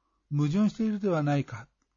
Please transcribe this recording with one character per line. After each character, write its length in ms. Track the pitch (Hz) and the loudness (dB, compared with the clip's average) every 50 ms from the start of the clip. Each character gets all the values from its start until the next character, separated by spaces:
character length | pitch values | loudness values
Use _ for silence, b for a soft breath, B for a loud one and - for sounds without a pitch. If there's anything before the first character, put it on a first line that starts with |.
| _ _ _ _ _ _ | _ _ _ _ _ _
矛 160 | 147 143 147 147 | -2 0 0 2
盾 220 | 156 202 214 202 | 2 2 2 2
し 40 | 208 | 0
て 100 | - 220 | 0 -2
い 60 | 220 | -2
る 100 | 208 202 | -2 -2
で 80 | 202 196 | 0 0
は 160 | 175 156 147 | 0 2 2
な 140 | 147 143 143 | 2 2 0
い 80 | 135 | 0
か 220 | - 120 107 123 - _ _ _ _ _ | -2 -8 -14 -14 -18 _ _ _ _ _